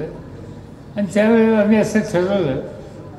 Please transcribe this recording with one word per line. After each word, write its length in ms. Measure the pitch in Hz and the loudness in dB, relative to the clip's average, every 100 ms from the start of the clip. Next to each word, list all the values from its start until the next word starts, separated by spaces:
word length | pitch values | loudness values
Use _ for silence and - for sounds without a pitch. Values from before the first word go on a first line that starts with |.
| 165 - - - - - - - - 208 | -6 -12 -16 -16 -16 -18 -18 -20 -10 -4
आणि 120 | 190 | 0
त्यावेळेला 440 | 202 214 233 226 220 | 2 4 6 4 4
आम्ही 200 | 202 220 | 4 4
असं 220 | - 220 | 2 0
ठरवलं 560 | - 175 185 202 151 131 - - - - - | 0 0 0 0 0 -2 -6 -12 -16 -16 -18